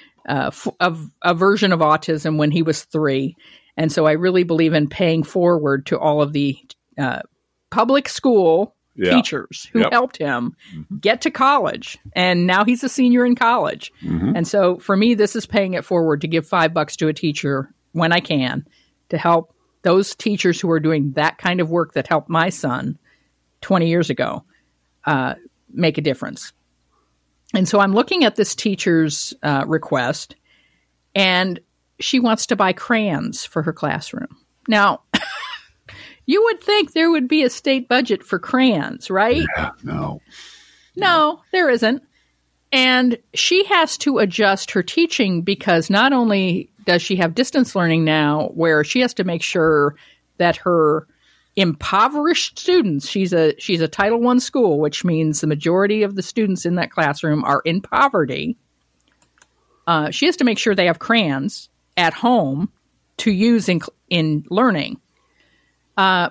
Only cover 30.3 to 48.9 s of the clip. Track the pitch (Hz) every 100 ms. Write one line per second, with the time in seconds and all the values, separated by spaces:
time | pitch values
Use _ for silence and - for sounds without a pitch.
30.3 | - _ _ _ _ _ _ _ 196 190
31.3 | 180 185 170 - _ _ - - 262 233
32.3 | 220 - 208 190 185 - 226 208 147 -
33.3 | - - 160 151 160 147 151 - - -
34.3 | _ _ _ - 214 202 156 _ - -
35.3 | - - - - _ - - - - -
36.3 | 381 453 392 - 415 330 320 330 320 254
37.3 | 311 247 - 285 262 254 247 247 190 -
38.3 | 180 - 254 262 180 - - - 190 220
39.3 | 285 - - - - - - 71 - _
40.3 | - - - _ _ _ - 381 330 302
41.3 | 330 _ 370 320 233 220 277 - _ _
42.3 | _ _ _ _ 262 254 254 254 233 _
43.3 | - - 370 403 381 311 - 285 240 202
44.3 | 190 202 196 - 190 175 - 330 - 202
45.3 | 175 175 196 202 170 165 196 262 262 233
46.3 | 196 185 180 - _ - 175 - 185 170
47.3 | 165 262 285 247 196 170 160 156 156 147
48.3 | 151 - 165 165 156 151